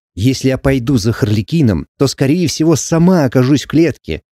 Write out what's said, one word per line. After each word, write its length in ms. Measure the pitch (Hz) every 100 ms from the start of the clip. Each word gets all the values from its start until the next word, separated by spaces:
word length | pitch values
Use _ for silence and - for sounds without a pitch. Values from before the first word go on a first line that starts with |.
| _
Если 340 | - 113 131 131
я 80 | 131
пойду 420 | 139 135 120 135
за 140 | 104
Харликином, 720 | 110 104 107 101 165 127 85 - -
то, 80 | 135
скорее 400 | - 135 170 170
всего, 300 | - 160 147
сама 480 | - 165 175 185
окажусь 400 | 135 131 127 147
в 20 | -
клетке. 560 | 147 165 - - 78 -